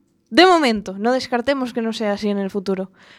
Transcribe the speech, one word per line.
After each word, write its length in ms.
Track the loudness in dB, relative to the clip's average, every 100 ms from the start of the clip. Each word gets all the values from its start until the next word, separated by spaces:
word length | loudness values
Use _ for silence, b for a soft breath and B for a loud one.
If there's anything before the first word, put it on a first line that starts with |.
| _ _ _
De 160 | 4 6
momento, 520 | 6 2 0 -4 -4
no 140 | -2
descartemos 640 | -2 -2 -4 -2 -2 -4
que 80 | -6
no 100 | -6
sea 220 | -4 -4
así 160 | -2 -2
en 80 | -4
el 120 | -4
futuro. 400 | -6 -4 -4 -6 b b